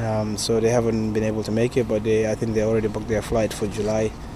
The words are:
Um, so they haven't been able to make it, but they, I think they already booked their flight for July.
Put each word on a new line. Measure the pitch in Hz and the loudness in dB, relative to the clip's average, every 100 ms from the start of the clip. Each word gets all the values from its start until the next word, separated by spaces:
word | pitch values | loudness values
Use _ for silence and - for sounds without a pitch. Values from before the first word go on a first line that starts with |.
Um, | 113 107 107 101 | -2 -2 -2 -2
so | - 113 | 0 2
they | 113 | 4
haven't | 120 113 113 110 | 4 2 0 0
been | 107 | 0
able | 107 107 | 0 -2
to | 104 | 0
make | 110 120 131 | 0 2 0
it, | 110 | 0
but | 107 | 0
they, | 110 110 110 | 2 2 2
I | |
think | 104 117 | 0 -2
they | 110 | 0
already | 107 113 107 | 2 2 0
booked | 107 107 | -4 -2
their | 107 | -2
flight | - 113 107 | 0 0 0
for | - 104 | -2 -4
July. | 104 104 110 110 - - | -2 0 0 0 -4 -12